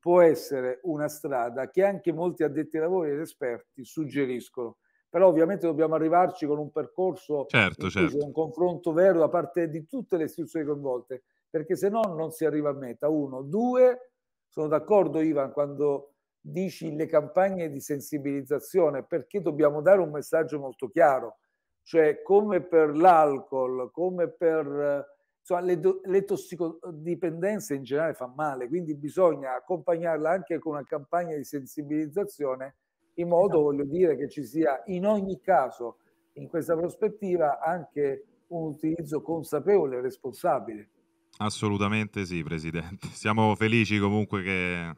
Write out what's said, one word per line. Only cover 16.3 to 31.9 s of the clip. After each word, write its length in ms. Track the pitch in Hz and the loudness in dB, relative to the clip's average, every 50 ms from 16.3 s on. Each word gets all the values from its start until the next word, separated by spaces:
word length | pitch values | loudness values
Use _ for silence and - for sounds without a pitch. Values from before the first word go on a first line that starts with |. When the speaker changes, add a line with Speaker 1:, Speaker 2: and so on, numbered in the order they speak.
| _ _ | _ _
Speaker 1:
dici 540 | _ 151 147 170 190 185 147 - 160 160 151 | _ -8 -6 -4 -4 -4 -6 -8 -10 -8 -4
le 120 | 151 160 | -4 -4
campagne 600 | - - 156 147 143 - 180 185 196 196 180 170 156 | 2 2 0 0 2 2 2 2 2 0 -4 -6 -6
di 100 | 139 139 | -8 -10
sensibilizzazione, 1200 | 127 - 147 139 120 - - 147 135 143 139 143 135 123 147 131 - - - 190 170 147 143 135 123 | -6 -6 -6 -6 -6 -6 -8 -6 -4 -4 -4 -4 -4 -4 -4 -4 -4 -2 0 2 2 2 2 -2 -6
perché 380 | _ - 160 123 _ - 208 | _ -6 -6 -6 _ -8 -4
dobbiamo 400 | 165 170 156 143 160 147 143 151 | -4 -2 0 4 2 2 2 4
dare 180 | 147 175 196 202 | 6 6 6 6
un 100 | 175 156 | 6 0
messaggio 480 | 147 147 131 - - 160 160 - 151 147 | -4 -8 -6 -2 0 0 0 0 -4 -8
molto 300 | 139 131 120 _ - 120 | -8 -10 -10 _ -10 -4
chiaro, 520 | - 160 165 151 135 127 120 113 110 _ _ _ _ _ _ _ _ _ | 2 4 6 6 6 2 -2 -6 -14 _ _ _ _ _ _ _ _ _
cioè 400 | _ - - 165 156 151 147 - | _ 0 4 4 4 4 2 -2
come 400 | - - 190 202 214 208 196 175 | 0 4 4 4 4 4 0 -2
per 340 | 139 - 170 160 156 151 143 | 0 4 4 4 4 6 4
l'alcol, 960 | 151 170 185 175 160 156 147 139 131 - _ 135 135 127 127 127 127 127 127 | 6 8 8 8 8 6 4 2 -2 -6 _ -4 -2 -2 -2 -2 -4 -6 -8
come 380 | _ - 175 185 185 180 170 156 | _ -4 -4 -4 -2 -2 -2 -4
per, 380 | 160 _ 175 165 160 160 151 | -2 _ 0 2 2 2 -2
eh, 380 | 139 139 143 147 143 143 143 - - _ _ _ _ _ _ | -4 -4 -4 -2 -2 -2 -2 -4 -10 _ _ _ _ _ _
insomma, 200 | _ - 180 175 | _ -4 -4 -2
le 200 | 180 180 180 165 | 0 0 0 2
do-, 200 | 156 190 190 190 - | 2 0 0 0 -2
le 200 | 190 180 196 196 | 0 0 0 2
tossicodipendenze 1500 | 202 202 - - - 180 160 180 165 165 165 - 185 165 147 156 170 175 165 190 170 156 165 170 202 214 202 - - 143 | 0 -6 -6 -6 -10 -8 -6 -6 -6 -6 -10 -14 -16 -14 -10 -6 -6 -6 -4 -4 -6 -4 -2 -4 -2 -2 -4 -6 -6 -8
in 80 | 139 | -8
generale 320 | 135 117 135 147 160 160 131 | -6 -4 -2 -2 -2 -2 -4
fa 180 | - 127 123 127 | -6 -10 -12 -8
male, 340 | 139 156 151 139 131 123 120 | -6 -6 -6 -4 -6 -8 -6
quindi 260 | 143 180 180 151 151 | -6 -6 -4 -6 -8
bisogna 640 | 143 147 147 131 180 185 170 151 143 139 131 127 | -8 -8 -8 0 2 4 4 2 0 -6 -6 -8
accompagnarla 720 | 127 _ _ 185 165 151 - 170 165 170 170 160 151 151 156 | -8 _ _ -6 -4 0 -2 -2 0 0 -2 -2 0 0 0
anche 280 | 175 190 170 - 170 147 | 0 0 -2 -4 -6 -6
con 140 | - 160 147 | -4 -6 -6
una 100 | 147 131 | -6 -8
campagna 500 | _ - 151 143 _ - 170 175 170 156 | _ -8 -8 -6 _ -4 -4 -2 -4 -6
di 80 | 147 135 | -8 -8
sensibilizzazione 1300 | - - 147 131 123 - - 147 143 | -8 -10 -10 -10 -10 -12 -12 -8 -4